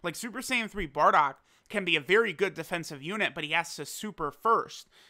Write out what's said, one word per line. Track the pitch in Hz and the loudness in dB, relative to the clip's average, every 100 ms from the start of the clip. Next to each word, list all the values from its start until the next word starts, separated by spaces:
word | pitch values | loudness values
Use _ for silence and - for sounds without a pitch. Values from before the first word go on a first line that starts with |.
Like, | 175 - | -8 -6
Super | 240 226 | -8 -8
Saiyan | - 247 214 | -2 -2 -2
three | 208 160 | -4 -4
Bardock | 147 175 190 143 - _ _ _ | 2 6 6 4 0 _ _ _
can | 208 180 | -4 0
be | 160 | 0
a | |
very | 135 208 226 | 4 4 4
good | 147 196 | 0 -2
defensive | - 156 175 156 143 | -2 -6 -6 -6 -10
unit, | 151 214 180 | -8 -2 -2
but | 175 | -2
he | 151 | -2
has | 160 165 - | -2 -2 -8
to | 143 | -10
super | - 214 175 147 | -8 -10 -6 -6
first. | - 226 220 - - - _ | -2 2 2 2 -12 -18 _